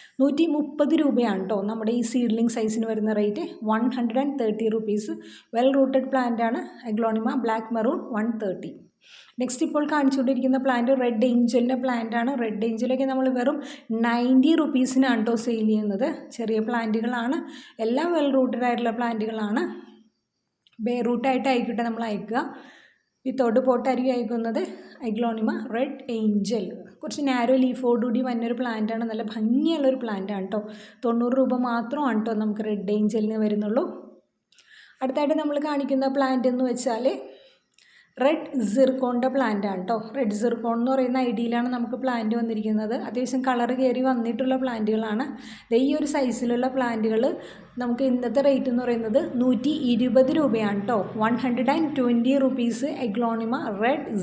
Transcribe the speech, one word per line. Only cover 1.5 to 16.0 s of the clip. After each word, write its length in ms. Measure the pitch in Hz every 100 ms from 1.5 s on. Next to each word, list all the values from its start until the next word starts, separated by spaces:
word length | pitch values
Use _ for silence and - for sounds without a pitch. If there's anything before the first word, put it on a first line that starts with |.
| 208
നമ്മുടെ 300 | 208 226 214
ഈ 80 | 240 226
സീഡ്ലിംഗ് 500 | 254 233 226 233 240
സൈസിന് 320 | 220 220 220
വരുന്ന 260 | 214 214
റേറ്റ്. 320 | 208 208 294 349 - 214
വൺ 180 | 220 254
ഹൺഡ്രഡ് 340 | 262 233 247
ആൻഡ് 140 | 285 277
തേർട്ടി 300 | 220 214 220
റുപ്പീസ്. 420 | 220 214 208 - - - - -
Well 200 | 226 262
rooted 360 | 277 262 262 -
plant 340 | 262 240 226
ആണ്. 200 | 226 269 - - 233
Aglaonema 500 | 214 226 220 233 277
black 280 | 226 220 -
maroon 320 | 226 226 320 -
one 200 | 214 226 220
thirty. 380 | 202 170 160 - - _ - - - -
നെക്സ്റ്റ് 260 | 247 - 320
ഇപ്പോൾ 180 | 294 294
കാണിച്ചുകൊണ്ടിരിക്കുന്ന 720 | 302 269 269 254 247 262 262
പ്ലാന്റ് 320 | 269 240 240 269
റെഡ് 300 | 240 220 254
ഏഞ്ചലിൻ്റെ 500 | 240 233 247 240 254
പ്ലാന്റ് 380 | 254 240 226 233
ആണ്. 160 | 240 262
റെഡ് 280 | 226 202 226
ഏഞ്ചലൊക്കെ 400 | 220 247 262 269
നമ്മൾ 200 | 262 262
വെറും 260 | 247 247 302 - - - 226
നയൻറ്റി 520 | 233 240 247 262 285 320
റുപ്പീസിനാണ് 680 | 294 254 254 262 262 226
ട്ടോ 100 | 220 226
സെയിൽ 300 | 240 220 214
ചെയ്യുന്നത്. 380 | 214 208 196